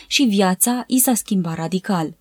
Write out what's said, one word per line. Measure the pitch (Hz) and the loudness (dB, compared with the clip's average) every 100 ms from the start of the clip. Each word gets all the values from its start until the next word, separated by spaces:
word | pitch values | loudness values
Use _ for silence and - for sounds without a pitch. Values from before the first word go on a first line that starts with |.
| - | -4
și | - | 0
viața | 254 202 190 185 240 247 - | 2 4 2 2 0 -2 0
i | 254 | 0
s-a | 262 | 2
schimbat | 226 - 190 170 160 | 0 0 -2 -2 -4
radical. | 160 180 - 180 151 - | -4 -4 -2 -2 -2 -8